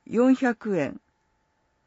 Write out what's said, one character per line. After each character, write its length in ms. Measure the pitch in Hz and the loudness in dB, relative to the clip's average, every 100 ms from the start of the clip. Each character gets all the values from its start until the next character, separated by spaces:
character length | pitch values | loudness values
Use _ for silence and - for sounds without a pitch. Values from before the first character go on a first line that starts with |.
四 300 | - 214 254 | -6 0 2
百 420 | 254 262 240 220 185 | 2 0 -4 -4 -2
円。 240 | 135 - - _ _ _ _ _ _ _ | -4 -6 -18 _ _ _ _ _ _ _